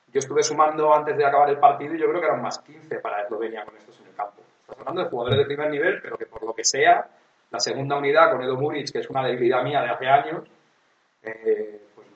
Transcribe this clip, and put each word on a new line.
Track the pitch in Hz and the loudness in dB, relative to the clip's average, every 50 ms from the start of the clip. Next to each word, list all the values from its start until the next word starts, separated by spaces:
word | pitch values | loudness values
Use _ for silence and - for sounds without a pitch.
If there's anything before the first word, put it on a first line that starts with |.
| _ _ - | _ _ -4
Yo | 139 | -4
estuve | 131 131 143 151 143 | -2 0 0 0 0
sumando | - 151 151 156 156 151 156 151 151 151 | 2 2 2 2 2 2 2 4 4 4
antes | 151 151 151 139 135 | 4 2 0 0 2
de | 147 | 2
acabar | 139 143 143 147 143 | 4 4 4 4 4
el | 143 139 | 4 4
partido | - 143 143 - 143 147 165 | 4 4 4 2 -2 -8 -4
y | 160 | -2
yo | 156 147 | 0 0
creo | 160 180 | 0 0
que | 165 151 | 0 0
eran | - - | 0 -2
más | 82 - - - | -4 -8 -8 -10
quince | - - 151 160 - - 123 110 | -14 -20 -20 -18 -12 -10 -8 -8
para | - 113 104 104 104 | -6 -6 -6 -6 -6
Eslovenia | 104 110 104 113 110 110 107 104 | -6 -6 -6 -6 -6 -8 -10 -14
con | 107 - 110 | -14 -16 -20
estos | - - 107 107 | -20 -20 -20 -20
en | 107 95 | -20 -16
el | 92 | -12
campo. | - 104 - - _ - _ _ _ | -10 -10 -10 -12 _ -20 _ _ _
Estás | _ - 110 - | _ -20 -18 -14
hablando | 107 131 160 180 175 | -10 -8 -4 -4 -4
de | - | -4
jugadores | - 123 120 127 - 139 | -4 -4 -2 0 2 2
de | 139 | 2
primer | 135 143 143 151 151 | 2 0 -4 -4 -2
nivel, | 151 143 156 185 - - | -2 0 0 0 -2 -2
pero | - - 117 - | -6 -12 -12 -12
que | 113 | -12
por | - - 110 110 | -12 -14 -12 -10
lo | 113 - | -10 -6
que | - - | -4 -2
sea, | - - 135 151 170 175 - - - _ _ _ _ _ _ _ _ | -2 0 4 6 6 4 4 2 -6 _ _ _ _ _ _ _ _
la | - 104 | -8 -6
segunda | - - - 135 135 139 143 143 | -4 -4 -4 -4 -4 -4 -2 -2
unidad | 143 139 143 156 165 - | 0 2 4 6 6 6
con | - 127 | 4 2
Edo | 127 131 131 | -2 -2 -2
Muric, | 127 143 151 151 147 131 - | -2 -2 -2 -4 -4 -6 -6
que | - 120 | -6 -6
es | 110 - | -6 -4
una | 131 135 131 | -4 -2 -2
debilidad | 127 127 123 123 120 127 127 127 | -2 0 2 2 2 2 2 0
mía | 139 147 139 | 0 0 0
de | 123 120 | 0 -2
hace | 120 - 127 131 | -2 -2 2 4
años, | 139 - - 151 160 - - - _ _ _ _ _ _ _ _ _ _ _ _ _ _ | 4 4 4 2 -6 -10 -10 -14 _ _ _ _ _ _ _ _ _ _ _ _ _ _
eh, | - 110 110 110 110 110 110 104 107 107 107 104 104 - _ | -14 -14 -12 -4 0 0 0 0 0 -6 -10 -16 -20 -20 _
pues | 110 107 _ _ | -20 -20 _ _